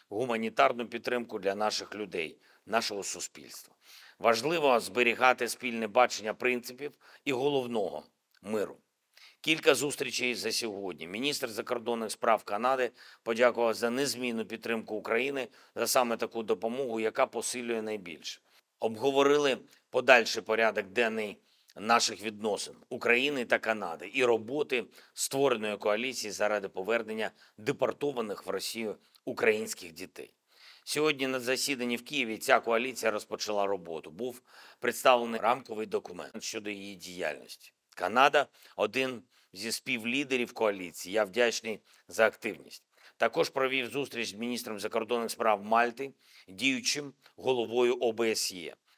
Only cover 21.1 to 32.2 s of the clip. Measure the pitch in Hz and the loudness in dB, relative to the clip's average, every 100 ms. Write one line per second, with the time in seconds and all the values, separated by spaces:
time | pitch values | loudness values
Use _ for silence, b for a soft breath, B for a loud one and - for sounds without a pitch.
21.1 | 110 104 101 b b b 85 107 117 113 | 0 -6 -10 b b b -6 2 4 2
22.1 | 90 107 104 107 98 76 - - 123 117 | -2 -8 -4 -2 -2 -4 -14 -12 -2 2
23.1 | 120 143 139 113 117 110 110 90 80 92 | 4 2 -2 0 0 0 -2 -4 -8 -6
24.1 | 131 123 110 110 147 - 123 98 B B | 2 4 4 0 -4 -2 -2 -4 B B
25.1 | - - 135 139 113 107 104 104 107 131 | -8 -4 0 2 2 -2 -2 0 0 -2
26.1 | 120 107 90 104 104 95 95 95 117 107 | -6 -8 -2 0 0 -4 -6 -2 -2 -2
27.1 | 110 101 b b - 107 - 117 - 147 | -6 -6 b b -8 -6 -2 -2 -2 -4
28.1 | 123 107 92 92 95 - 113 107 - b | -4 -6 -8 -6 -6 -6 -6 -6 -8 b
29.1 | b - 113 117 107 113 - 87 80 90 | b -10 2 4 4 -2 -8 -12 -14 -14
30.1 | - 60 _ B B B B - 147 156 | -14 -18 _ B B B B -6 0 2
31.1 | 135 131 131 120 127 - 127 120 117 - | 2 0 0 0 0 0 -2 -2 -2 -2
32.1 | 147 | -4